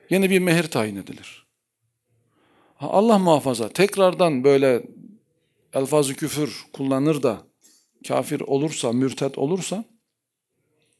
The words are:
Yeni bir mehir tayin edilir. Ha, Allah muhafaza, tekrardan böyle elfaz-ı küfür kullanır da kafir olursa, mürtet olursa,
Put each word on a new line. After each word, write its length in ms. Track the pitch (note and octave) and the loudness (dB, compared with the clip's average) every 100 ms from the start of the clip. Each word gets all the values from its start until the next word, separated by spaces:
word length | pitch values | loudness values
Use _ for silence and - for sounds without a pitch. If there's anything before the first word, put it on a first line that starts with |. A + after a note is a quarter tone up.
| - | -4
Yeni 200 | F#3 F#3+ | 0 2
bir 100 | F#3+ | 2
mehir 240 | F3+ E3 | 2 0
tayin 320 | D#3 C3 G#2+ G2 | 0 -2 -4 -6
edilir. 500 | F2+ - - - _ _ _ _ _ _ _ _ _ _ _ _ _ - | -12 -16 -20 -20 _ _ _ _ _ _ _ _ _ _ _ _ _ -12
Ha, 140 | C#3+ | -2
Allah 300 | F#3 A3+ G3+ | 2 4 4
muhafaza, 500 | F#3 D3 C3+ A#2 G#2+ | 4 2 2 -4 -2
tekrardan 720 | - G3 G3 F#3 D#3+ F3 C3 | 2 2 4 2 4 0 2
böyle 400 | C3+ C#3 C3+ A#2+ - - - - _ _ _ _ _ | 4 4 4 2 -2 -18 -20 -20 _ _ _ _ _
elfaz-ı 420 | C3+ C3+ D3+ C3+ C3 | -6 0 0 0 -2
küfür 500 | D3+ D3 D3 G2 - | -6 -4 -6 -8 -16
kullanır 500 | - C3+ C3+ D3 D3 | -8 -4 0 0 0
da 200 | B2+ G2+ - _ _ _ _ _ - | 0 -2 -8 _ _ _ _ _ -4
kafir 340 | C3+ B2+ C#3+ | -4 -2 -4
olursa, 500 | - C#3 D#3 D3 B2 | -2 -2 -2 -2 -2
mürtet 460 | A#2+ C3 A#2+ C#3 - | 0 0 -2 -6 -2
olursa, 480 | C#3 F#3 D#3+ F#3+ A3+ _ _ _ _ _ _ _ _ _ _ _ | -4 -2 -6 -8 -10 _ _ _ _ _ _ _ _ _ _ _